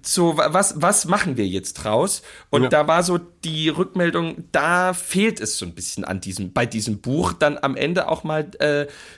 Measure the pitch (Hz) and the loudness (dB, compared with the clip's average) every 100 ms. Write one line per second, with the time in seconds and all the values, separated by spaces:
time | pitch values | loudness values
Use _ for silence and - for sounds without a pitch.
0 | - - 170 151 151 180 196 160 170 202 | -4 2 2 2 2 4 2 2 2 2
1 | 160 196 175 120 98 92 - - 107 113 | 2 0 0 0 0 -2 -6 -6 0 2
2 | 196 - - - - 143 127 151 151 165 | 2 -2 -8 -20 -2 2 4 4 4 4
3 | 180 175 175 _ 160 156 156 151 190 185 | 2 0 -4 _ -6 -2 0 0 -2 0
4 | 170 170 165 - - 156 151 175 185 180 | 0 0 -2 -6 -4 0 2 2 2 -2
5 | - 185 220 - 107 - 87 85 - - | -2 0 0 0 -4 -6 -8 -10 -10 -8
6 | - 95 95 92 92 - 120 113 107 101 | -6 -6 -6 -8 -4 -2 -2 -2 -4 -4
7 | 127 143 185 170 147 147 139 - 147 180 | -2 0 0 2 0 0 -4 -2 -2 0
8 | - 160 156 156 147 - 147 147 143 - | -2 -2 -2 -4 -4 -2 0 0 -2 -8
9 | - | -20